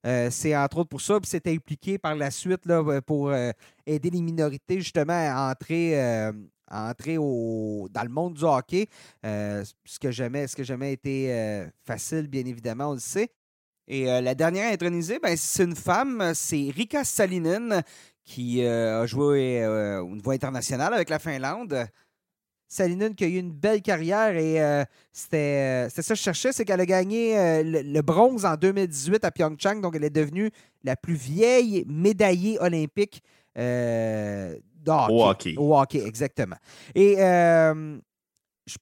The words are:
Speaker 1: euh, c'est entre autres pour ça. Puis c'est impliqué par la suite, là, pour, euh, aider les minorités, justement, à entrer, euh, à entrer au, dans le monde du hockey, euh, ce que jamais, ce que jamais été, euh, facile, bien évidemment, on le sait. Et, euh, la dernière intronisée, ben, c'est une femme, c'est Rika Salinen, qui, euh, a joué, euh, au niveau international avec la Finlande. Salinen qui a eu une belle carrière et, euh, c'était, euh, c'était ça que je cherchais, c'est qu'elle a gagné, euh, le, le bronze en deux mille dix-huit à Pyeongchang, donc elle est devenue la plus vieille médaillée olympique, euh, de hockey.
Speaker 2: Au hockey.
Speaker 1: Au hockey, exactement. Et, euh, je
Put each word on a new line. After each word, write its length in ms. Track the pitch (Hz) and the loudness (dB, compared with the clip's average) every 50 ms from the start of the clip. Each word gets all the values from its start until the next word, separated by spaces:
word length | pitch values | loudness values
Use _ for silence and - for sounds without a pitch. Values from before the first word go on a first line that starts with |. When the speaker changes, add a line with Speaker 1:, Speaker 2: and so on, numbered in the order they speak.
| - | -2
Speaker 1:
euh, 220 | 120 127 123 120 123 | -2 0 0 0 -2
c'est 260 | 123 - - 156 151 | -4 -2 -2 0 2
entre 220 | 143 139 139 - 160 | 2 0 0 0 -4
autres 120 | 170 - | -4 -4
pour 100 | - 135 | -6 -10
ça. 180 | - - 202 214 | -2 0 0 0
Puis 100 | 185 - | 0 -2
c'est 200 | - 175 - 175 | -6 -4 -2 -2
impliqué 500 | 160 160 - - 151 - - 190 196 196 | -4 -4 -4 -8 -12 -8 -4 -6 -6 -4
par 160 | - 160 156 | -4 -4 -4
la 160 | 151 143 143 | -2 -4 -4
suite, 360 | 127 - - 185 185 180 _ | -6 -6 -2 -2 -2 -2 _
là, 340 | 170 170 165 156 147 143 139 | 2 2 2 2 2 0 -2
pour, 280 | 131 - 156 147 143 143 | 0 -2 -2 0 0 0
euh, 200 | 139 127 120 120 113 _ - - _ _ _ | 0 0 0 -2 -4 _ -14 -20 _ _ _
aider 260 | 147 156 151 131 175 | -4 -2 0 0 -2
les 120 | 175 180 | -2 0
minorités, 560 | 170 165 165 160 156 147 135 135 _ - 185 190 | -2 -2 0 0 0 0 -2 -6 _ -4 -4 -4
justement, 340 | 175 - - 170 147 151 | -4 -2 0 0 0 2
à 380 | 175 175 165 147 131 131 139 135 | 0 0 0 0 0 0 -2 -2
entrer, 500 | 131 _ - - 160 170 170 165 156 143 | -2 _ -6 -4 -2 0 2 2 2 2
euh, 300 | 131 120 117 110 107 110 107 107 101 76 _ _ _ _ | 2 2 0 0 0 -2 -4 -8 -14 -20 _ _ _ _
à 200 | - 104 110 113 | -10 -10 -8 -8
entrer 260 | 120 _ - 147 160 160 | -10 _ -6 -4 -2 -2
au, 720 | 151 143 127 117 113 113 113 110 110 107 107 104 98 95 | -2 -2 -2 -2 -2 -4 -4 -4 -4 -4 -6 -6 -8 -6
dans 120 | 101 - | -6 -6
le 80 | 117 120 | -6 -4
monde 240 | 123 151 170 180 165 | -4 -4 -4 -4 -4
du 100 | 143 156 | 0 2
hockey, 440 | 165 143 127 123 _ - 185 214 - _ - - - _ _ - | 2 2 2 0 _ -2 -2 -2 -2 _ -20 -20 -20 _ _ -8
euh, 400 | 110 107 104 104 104 104 101 101 - _ _ _ | -6 -6 -4 -6 -6 -6 -8 -8 -10 _ _ _
ce 120 | - - - | -20 -14 -8
que 120 | - 135 | -6 -6
jamais, 360 | 120 113 127 120 127 143 143 | -4 -4 -6 -6 -4 -6 -6
ce 80 | 131 - | -6 -8
que 80 | - | -10
jamais 300 | 135 123 135 123 135 139 | -8 -8 -8 -8 -6 -6
été, 400 | 139 131 _ 139 135 135 135 131 | -8 -6 _ -6 -4 -2 -2 -2
euh, 340 | 123 113 110 107 104 101 90 - _ _ _ | -2 -2 -2 -4 -4 -6 -8 -12 _ _ _
facile, 420 | - 120 - - - 160 160 156 143 | -10 -10 -8 -8 -6 -6 -6 -6 -4
bien 160 | 135 135 123 | -6 -6 -6
évidemment, 460 | 127 123 117 110 120 113 120 143 147 | -6 -10 -8 -8 -8 -6 -4 -6 -6
on 20 | |
le 60 | 143 123 | -6 -6
sait. 320 | - - - 190 220 240 _ _ _ _ _ _ _ _ _ _ _ | -8 -6 -4 -4 -4 -4 _ _ _ _ _ _ _ _ _ _ _
Et, 240 | - - 135 131 127 | -8 -6 -2 0 0
euh, 100 | 123 127 | 0 0
la 140 | 127 127 131 | 0 0 0
dernière 360 | 135 160 165 175 190 208 233 | 2 0 0 2 0 -2 -2
intronisée, 480 | 208 175 170 175 175 170 165 160 233 - | -2 0 -2 -2 -2 -2 -4 -4 -4 -2
ben, 160 | 339 196 170 | 0 0 0
c'est 300 | 160 - - - - 185 | 0 -2 -4 0 0 0
une 100 | 175 170 | 0 0
femme, 580 | - - - 175 208 262 277 254 226 190 170 165 | -6 -2 0 0 2 0 -2 -2 -2 -2 -2 -2
c'est 340 | - - - 170 151 143 139 127 | -2 -4 -4 -4 -2 -4 -4 -4
Rika 280 | 156 240 214 - 294 262 | -6 -6 -4 -4 -4 -4
Salinen, 800 | - - - 208 185 185 180 165 160 180 214 240 233 208 175 151 - - - - _ _ _ | -2 0 2 2 2 2 0 0 0 0 -2 -2 0 -2 -2 -2 -4 -14 -20 -20 _ _ _
qui, 400 | _ - - 127 123 120 120 123 | _ -16 -10 -8 -4 -2 0 0
euh, 380 | 123 120 117 117 113 113 110 113 | 2 2 2 2 0 0 0 0
a 60 | 117 | -2
joué, 560 | 117 113 131 147 147 143 139 131 127 123 120 | -2 0 0 2 4 4 4 2 2 0 0
euh, 400 | 113 110 110 110 104 104 101 95 | 0 0 0 0 -2 -2 -4 -4
au 120 | 90 87 98 | -6 -8 -10
niveau 160 | 107 98 127 | -8 -4 -4
international 600 | 135 131 143 131 135 123 - - 139 123 147 180 | -2 -2 -4 -6 -6 -6 -6 -4 -4 -2 -2 0
avec 160 | 233 220 165 - | 0 -2 -2 -2
la 100 | 160 151 | -4 -4
Finlande. 680 | - 165 143 135 131 135 170 220 247 196 147 131 117 104 _ _ _ _ _ _ _ _ _ _ _ _ _ _ _ _ | -4 -6 -6 -6 -6 -6 -6 -6 -8 -6 -4 -4 -4 -6 _ _ _ _ _ _ _ _ _ _ _ _ _ _ _ _
Salinen 460 | - - 190 175 180 185 208 220 208 | -4 -2 -2 0 0 -2 -2 -4 -2
qui 100 | - 202 | -2 -2
a 40 | 165 | -2
eu 100 | 180 185 | -2 -2
une 120 | 180 175 | -4 -6
belle 300 | 160 143 143 208 220 214 | -8 -2 0 0 0 0
carrière 560 | 185 214 196 160 160 165 196 208 220 220 185 | 0 0 -2 0 0 0 0 2 2 2 2
et, 260 | 165 160 160 160 160 | 0 0 2 2 2
euh, 220 | 151 147 147 143 139 - _ _ _ _ | 2 4 2 2 0 -2 _ _ _ _
c'était, 760 | _ - - - - 156 147 143 143 139 135 131 131 127 123 | _ -18 -8 -4 -2 0 0 2 2 2 2 2 0 0 -2
euh, 20 | 117 | -2
c'était 140 | - - | -4 -6
ça 100 | 160 - | -2 -2
que 60 | 220 202 | -2 -2
je 40 | |
cherchais, 300 | - 202 165 - - 254 | 0 -2 -2 0 0 -2
c'est 140 | 269 - 226 | 0 0 0
qu'elle 160 | 202 190 180 | 0 2 2
a 20 | 185 | 4
gagné, 540 | 175 185 185 185 190 214 226 233 226 220 208 | 4 4 2 2 2 0 0 0 2 4 4
euh, 240 | 185 170 160 160 | 4 4 4 4
le, 180 | 156 160 160 156 | 2 2 0 -2
le 220 | 131 143 143 156 | -2 2 0 2
bronze 420 | 147 156 165 180 226 262 262 226 196 | 2 4 6 6 6 6 6 2 0
en 120 | 185 156 | 0 2
deux 160 | 151 175 190 | 4 2 2
mille 160 | 196 196 196 180 | 2 2 -2 -2
dix-huit 360 | 151 139 131 160 196 220 - | -2 -6 -2 0 0 2 2
à 60 | 175 | 0
Pyeongchang, 500 | - - 170 156 156 143 - 196 208 214 | 0 0 0 0 0 0 -2 -2 0 0
donc 160 | 190 175 160 | -4 -4 -4
elle 80 | 156 147 | -2 -4
est 60 | 151 | 0
devenue 400 | 143 156 156 143 151 185 214 214 _ - - _ _ _ - | 2 0 0 0 0 -2 -4 -4 _ -8 -20 _ _ _ -4
la 120 | 135 127 | -4 -4
plus 180 | - - - 170 | -4 -2 -4 -4
vieille 720 | 147 123 127 147 180 220 240 254 254 247 226 202 180 - 120 | -4 -2 -4 0 2 4 6 6 4 4 4 0 -2 -2 -2
médaillée 680 | 147 156 175 202 220 185 214 196 180 180 185 214 220 202 | -4 2 2 2 4 6 4 4 4 2 2 0 0 2
olympique, 600 | 180 180 170 165 156 147 _ 202 202 202 - - _ _ _ _ _ _ _ | 0 2 2 2 -2 -2 _ -2 -2 -2 -4 -20 _ _ _ _ _ _ _
euh, 960 | - 120 123 123 123 120 120 117 113 113 110 110 107 104 104 101 101 95 90 78 58 _ _ _ 165 151 | -4 -2 -2 0 0 0 0 0 0 0 0 -2 -2 -4 -4 -4 -6 -6 -8 -10 -12 _ _ _ -8 0
de 80 | 156 | 0
hockey. 200 | 156 156 156 90 | 2 2 4 4
Speaker 2:
Au 120 | 110 117 113 98 | 6 6 6 6
hockey. 260 | 95 - - 87 80 | 6 2 -2 -6 -2
Speaker 1:
Au 200 | 131 147 147 156 139 | 0 4 4 6 6
hockey, 280 | 135 135 - 143 107 | 4 2 0 -4 -4
exactement. 500 | 107 110 113 147 131 _ - 117 92 87 - _ - - - - - - | -4 -4 -4 -6 -4 _ -4 -4 -4 -6 -16 _ -20 -20 -20 -20 -4 4
Et, 220 | 175 196 202 202 190 | 6 6 8 8 6
euh, 800 | 196 185 180 175 170 170 170 165 160 160 156 156 156 156 151 127 _ _ _ _ _ _ _ _ _ _ _ _ _ | 6 6 6 6 6 6 8 6 6 4 4 0 -6 -10 -12 -14 _ _ _ _ _ _ _ _ _ _ _ _ _
je 100 | - - - | -18 -18 -2